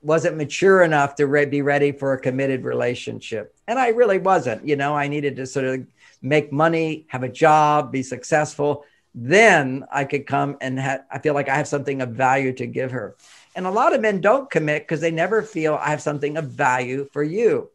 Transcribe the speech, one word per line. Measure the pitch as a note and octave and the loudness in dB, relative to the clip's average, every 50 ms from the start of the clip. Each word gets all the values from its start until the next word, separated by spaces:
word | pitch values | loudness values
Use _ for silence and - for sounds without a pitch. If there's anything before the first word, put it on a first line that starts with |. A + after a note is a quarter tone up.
wasn't | _ D3+ D#3 E3 D3 F3 D#3 D#3 | _ 2 0 2 2 0 -2 -2
mature | D3+ C3 - - F3+ G3 F#3+ F#3+ | -6 -6 -4 2 4 6 8 8
enough | F3+ E3 D#3 D3 C#3+ C#3 C#3+ | 6 6 6 2 2 0 0
to | - D3 C#3 | 0 0 2
re-, | C#3 D3 C#3+ | 4 2 2
be | C#3 C3+ C#3+ | 2 0 -2
ready | C#3 C#3 C#3+ C#3+ C#3+ C#3+ | 0 2 2 2 2 2
for | C#3 - C#3 C3+ C3+ | 0 0 -2 -2 -2
a | C3 | 0
committed | - C3+ B2+ C3 C#3 C3+ C3 B2+ B2+ | -2 -2 -2 0 0 0 -2 -2 -4
relationship. | B2+ B2 B2 A#2+ B2 B2 - - - A2+ G#2+ - - A2+ G#2+ G#2 - _ _ _ - | -4 -2 -2 -2 -2 -2 -4 -8 -10 -12 -12 -12 -10 -10 -10 -10 -10 _ _ _ -6
And | A3+ C4 | -2 0
I | C4 A3+ | 0 0
really | A3+ A#3 B3 A3 F#3+ F#3+ | 4 4 4 4 4 2
wasn't, | E3+ F#3+ F#3+ F3 C3 B2 A2 - - C#3 | 4 4 2 2 2 -2 -4 -4 -2 -2
you | D3 | -2
know, | C#3 C#3 C#3+ D3+ | 0 0 -2 -2
I | D3 C#3+ C#3+ | -2 -2 -2
needed | D3 D3 C#3+ C#3+ B2+ | -4 -4 -4 -4 -4
to | B2 C3+ | -6 -10
sort | B2+ - C#3+ C3+ | -6 -6 -4 -4
of | C3 C3 C3 B2+ - _ _ _ - _ _ | -2 -4 -6 -8 -12 _ _ _ -20 _ _
make | - C3 D3 D3+ D3 D3 | -4 2 2 2 2 0
money, | C#3+ C#3+ D#3 E3 E3 E3 E3 D#3+ D#3 D3+ - _ | 0 2 2 2 2 0 -2 -4 -4 -8 -10 _
have | - B2+ B2+ | -8 -6 -6
a | B2+ | -6
job, | - - D#3+ D#3 D3+ D#3 D3+ D3+ D3 D3+ D3 A#2+ | -2 2 4 6 6 6 6 4 2 0 0 -2
be | A#2+ C3+ B2+ | -4 -6 -6
successful. | - C3+ A#2 - - E3 D3+ D3+ D3 - - C#3+ D3 D3 C#3+ - _ _ _ _ _ _ | -6 -10 -12 -6 0 0 0 0 -2 -4 -2 -2 -2 -2 -4 -8 _ _ _ _ _ _
Then | - A#2 B2 D#3 G3+ A3+ A3 F#3+ D#3+ C#3 C3 C3 C#3 - - | -12 -2 2 4 6 8 8 6 6 4 0 -4 -6 -8 -6
I | - C#3 C#3 | -4 -4 -4
could | C3+ - C#3 - | -2 -4 -6 -4
come | - C#3 C#3 C#3+ C#3+ C#3+ - | -2 -2 -2 -2 -2 -4 -6
and | - C3 C3 C3 | -6 -6 -4 -4
ha-, | C3+ C3+ C#3 - - _ | -4 -4 -4 -6 -8 _
I | - C3+ | -14 -4
feel | - D#3 D3 | -2 -2 -2
like | C#3+ C#3+ C3+ | 0 -2 0
I | C3+ | -2
have | C#3+ D3 - | -2 -2 -2
something | - C#3+ C3 - C#3 C3+ | -4 -6 -4 -4 -4 -4
of | C3 A#2+ | -6 -8
value | A2+ A2+ C3 B2+ C3 C#3 C3+ B2+ B2+ | -4 0 2 2 2 2 0 -2 -4
to | C3 B2 | -4 -8
give | A#2 A#2 B2+ B2+ B2+ | -6 -6 -6 -6 -6
her. | B2+ B2+ G#2 F#2+ - _ _ _ - - _ _ _ | -6 -8 -10 -10 -14 _ _ _ -20 -20 _ _ _
And | E3+ F3+ F#3 | -8 -6 -2
a | |
lot | F#3+ A3 B3+ - - | 0 2 2 2 2
of | C4+ | 2
men | G#3+ G#3+ G3+ F#3+ | 2 0 0 2
don't | D#3 G3+ A3+ C#4 C4+ - | 2 2 2 2 0 -2
commit | - E3 D#3 D3 D3+ D3+ D3+ - | -2 -2 0 0 -2 -2 -2 -4
'cause | E3 D#3+ | -6 -2
they | D#3+ E3 | -2 -2
never | E3 D#3+ E3+ F#3 G#3+ A3 | 0 0 -2 0 0 -2
feel, | G#3 - - E3 D#3 D#3 D3+ | -2 -2 -6 -2 -2 0 0
"I | - D#2 D3 | 0 0 -2
have | D3+ C#3+ | -2 -2
something | - D3+ D3 C#3+ C#3+ D3 D3+ D#3+ | -2 -4 -4 -2 -4 -4 -4 -4
of | D#3+ | -8
value | C3+ A#2+ A#2+ C#3+ C3 B2 B2+ B2+ B2 B2+ C#3 C#3 C#3 | -8 -4 0 2 2 2 2 -2 -4 -4 -6 -6 -6
for | _ C#3+ D3 | _ -4 -4
you." | D3+ E3 G#3 A#3+ G#3+ D#3 B2 - - _ | -2 0 2 2 2 2 0 -2 -8 _